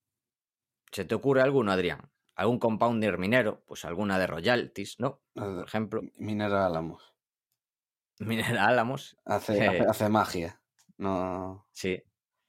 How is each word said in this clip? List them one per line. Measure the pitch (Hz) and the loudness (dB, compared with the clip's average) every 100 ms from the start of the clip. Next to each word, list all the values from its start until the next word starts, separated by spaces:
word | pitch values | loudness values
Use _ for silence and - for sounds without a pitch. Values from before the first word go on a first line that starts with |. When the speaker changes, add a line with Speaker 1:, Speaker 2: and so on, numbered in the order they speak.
| _ _ _ _ _ _ _ _ _ | _ _ _ _ _ _ _ _ _
Speaker 1:
¿Se | - 82 | -8 -2
te | |
ocurre | 110 131 131 | 0 2 4
alguno, | 131 139 104 | 4 4 4
Adrián? | 92 85 76 - _ _ | 2 0 -2 -12 _ _
¿Algún | - 107 123 | -2 0 2
compounder | 117 107 120 113 107 87 | 2 2 2 2 0 0
minero? | 95 127 107 - - | 2 2 2 -2 -10
Pues | - 80 | -12 -8
alguna | 85 101 95 | -4 0 0
de | 90 | 0
royalties, | 80 95 123 - - 98 - | 0 0 0 -2 -8 -10 -6
¿no? | 131 - _ | -6 -8 _
Speaker 2:
Eh, | - | -10
Speaker 1:
Por | 101 95 - | -8 -8 -6
ejemplo. | 110 110 110 - - | -6 -4 -6 -10 -10
Speaker 2:
Minera | 107 107 104 98 92 | -6 -2 0 2 2
Álamos. | 82 82 - - _ _ _ _ _ _ _ _ _ _ - | 0 -6 -10 -18 _ _ _ _ _ _ _ _ _ _ -10
Speaker 1:
Minera | 107 113 107 113 104 | -4 -2 0 2 4
Álamos. | 123 113 139 - - | 4 2 -4 -12 -12
Speaker 2:
Hace, | - 101 - 104 104 | -4 -2 0 2 4
hace, | 92 | 4
Speaker 1:
<laughs> | 117 | 2
Speaker 2:
hace | 107 107 | 2 2
magia. | 107 95 90 85 - _ _ _ - | 2 2 -2 -6 -10 _ _ _ -8
No. | 98 92 92 92 92 98 _ | -4 -2 -2 -6 -8 -12 _
Speaker 1:
Sí. | - 95 90 - _ _ _ | -6 -4 -4 -8 _ _ _